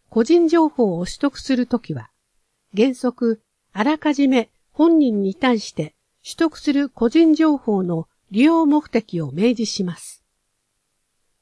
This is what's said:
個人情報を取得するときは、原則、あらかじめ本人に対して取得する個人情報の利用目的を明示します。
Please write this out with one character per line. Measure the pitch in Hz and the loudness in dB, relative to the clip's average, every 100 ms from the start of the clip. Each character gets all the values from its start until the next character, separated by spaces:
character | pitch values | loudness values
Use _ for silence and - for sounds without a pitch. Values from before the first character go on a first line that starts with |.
| _ | _
個 | 214 | -2
人 | 233 349 330 | 2 2 4
情 | 330 311 | 2 2
報 | - 214 170 | 0 -2 -2
を | 185 | -6
取 | - | -4
得 | 277 - | -6 -4
す | - 254 | -4 -2
る | 240 | -2
と | 240 | -4
き | - | -6
は、 | 139 113 _ _ _ _ _ _ 196 | -12 -14 _ _ _ _ _ _ -2
原 | 262 | -2
則、 | 247 247 - 233 220 _ _ _ | 0 -6 -2 -2 -4 _ _ _
あ | 190 | -4
ら | 240 311 | -2 0
か | 302 | -2
じ | 285 277 | 0 2
め | 262 220 _ _ | 2 -2 _ _
本 | - 330 330 | 0 4 4
人 | 262 208 | 2 0
に | 196 | -4
対 | - 254 226 | -2 0 0
し | - | -4
て | - 156 - _ _ | -10 -10 -14 _ _
取 | - - | -14 -4
得 | 330 - | -4 -2
す | 302 | -2
る | 277 285 | -2 -4
個 | - 233 | -2 0
人 | 320 330 | 4 4
情 | 302 320 277 | 4 2 0
報 | - 202 | -2 -2
の | 175 165 - _ _ | -2 -6 -8 _ _
利 | 196 | 0
用 | 294 330 311 | 2 4 2
目 | 302 - | 0 0
的 | 233 - 170 | -4 -4 -8
を | 147 | -8
明 | 147 233 | -2 0
示 | 240 | 0
し | 214 - | -4 -6
ま | 180 165 | -6 -8
す。 | - - _ _ _ _ _ _ _ _ _ _ _ _ | -16 -20 _ _ _ _ _ _ _ _ _ _ _ _